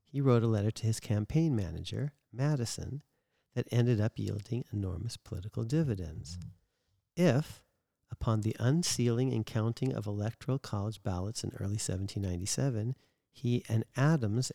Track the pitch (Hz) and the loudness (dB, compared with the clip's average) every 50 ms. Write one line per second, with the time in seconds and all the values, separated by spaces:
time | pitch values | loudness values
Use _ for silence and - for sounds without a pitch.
0 | _ _ - 139 139 135 120 117 110 117 110 104 101 110 - - - 113 113 - | _ _ -2 2 4 6 6 6 6 4 2 4 2 0 0 0 0 0 0 0
1 | - - 104 107 107 - - 156 165 160 135 107 95 82 80 - - - 101 107 | 0 0 0 0 0 2 2 2 4 4 2 0 0 -2 -6 -8 -8 -6 -4 -4
2 | 131 147 - _ _ _ - 113 135 151 151 131 117 - - - - 90 127 147 | -4 -4 -6 _ _ _ -6 -2 0 0 2 0 0 -2 -4 -6 -8 -8 -8 -10
3 | - _ _ _ _ _ _ _ _ _ - 123 - - 113 120 117 123 120 104 | -12 _ _ _ _ _ _ _ _ _ -6 -6 -4 0 2 4 4 4 4 4
4 | 107 113 - - 104 98 101 101 104 - - 123 - - - 101 98 92 87 87 | 2 0 0 -2 -4 -4 -4 -6 -6 -4 -6 -6 -4 -4 -4 -4 -2 -2 -4 -4
5 | - 113 - - _ - 98 90 92 107 - 107 113 113 143 160 165 139 107 92 | -6 -8 -10 -10 _ -10 -10 -8 -8 -8 -4 -4 -2 0 0 0 2 0 0 -2
6 | 90 80 80 - - - 87 90 - - - _ _ _ _ _ _ _ _ _ | -4 -8 -8 -10 -12 -10 -10 -10 -10 -12 -14 _ _ _ _ _ _ _ _ _
7 | _ _ - - 180 165 113 139 156 - - - _ _ _ _ _ _ _ _ | _ _ 0 4 4 6 6 4 2 -2 -8 -20 _ _ _ _ _ _ _ _
8 | _ - - - - 120 110 110 101 110 - - 113 123 143 170 175 - - - | _ -14 -8 -4 0 2 2 2 2 0 0 2 2 4 4 4 2 0 0 2
9 | 120 120 117 117 131 135 120 110 107 - - 110 110 117 117 - 127 131 - - | 2 2 4 2 2 2 2 0 -2 0 0 0 0 0 0 0 -2 -2 -2 -2
10 | 104 104 101 104 104 110 - - - - 131 139 - - - 101 98 110 107 - | -4 -4 -2 -2 -2 -2 -4 -6 -4 -4 -4 -2 -2 -4 -4 -2 -2 -2 -4 -4
11 | - 101 92 90 92 - - - - 98 - - 98 98 104 110 - - 92 92 | -4 -4 -2 -2 -4 -4 -6 -6 -6 -6 -6 -4 -4 -2 -2 -2 -2 -2 -4 -4
12 | 98 98 - 104 98 92 87 87 92 - - - 127 139 120 107 107 120 135 _ | -4 -4 -4 -4 -2 -2 -2 -2 -2 -4 -2 0 0 0 0 -2 -2 -4 -4 _
13 | _ _ _ _ _ _ _ - - 120 120 120 - - 117 113 - _ - - | _ _ _ _ _ _ _ -4 -2 0 0 0 0 0 0 0 0 _ 0 2
14 | 135 151 165 147 117 101 104 120 131 - - | 4 4 4 4 2 0 0 0 -2 -2 -2